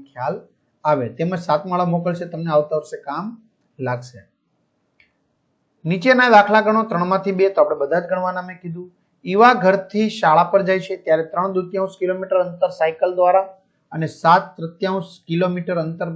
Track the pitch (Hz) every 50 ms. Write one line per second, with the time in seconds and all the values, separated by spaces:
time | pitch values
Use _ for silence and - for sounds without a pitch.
0 | - _ - 123 127 151 185 - - _ _ _ _ _ _ _ - 151 151 135
1 | 120 113 - - 165 180 185 170 - - 151 202 202 185 180 180 180 170 170 170
2 | 175 180 165 170 175 - 165 160 165 165 151 151 147 - 156 151 - - 156 143
3 | - 139 143 160 190 226 233 - _ _ _ _ _ _ _ - 127 123 123 123
4 | - - - 98 - _ _ _ _ _ _ _ _ _ _ _ _ _ _ _
5 | _ _ _ _ _ _ _ _ _ _ _ _ _ _ _ _ - 160 185 175
6 | 175 262 254 247 254 247 220 208 202 202 214 214 208 214 214 226 220 226 175 175
7 | 175 180 196 196 196 196 190 185 196 196 196 - - 151 151 147 143 139 160 180
8 | 175 175 185 180 185 180 180 185 180 180 180 175 180 175 165 180 180 - _ _
9 | _ _ _ _ - 175 185 208 233 247 247 - 175 185 196 190 190 - - 208
10 | 220 208 - - 185 160 156 170 175 175 202 196 175 185 190 190 - - 185 -
11 | - 165 160 160 160 160 - 175 185 196 190 185 180 180 196 190 190 190 190 -
12 | 185 180 185 190 190 190 190 180 180 175 165 170 185 175 - - 160 160 160 -
13 | 196 180 180 180 180 180 180 190 190 - - _ _ _ _ _ _ - 160 160
14 | 160 143 - - - 165 175 196 190 - - - 165 165 - - 190 190 190 190
15 | 170 - - - _ - 165 170 185 180 180 180 170 180 180 170 156 160 165 170
16 | 175 165 165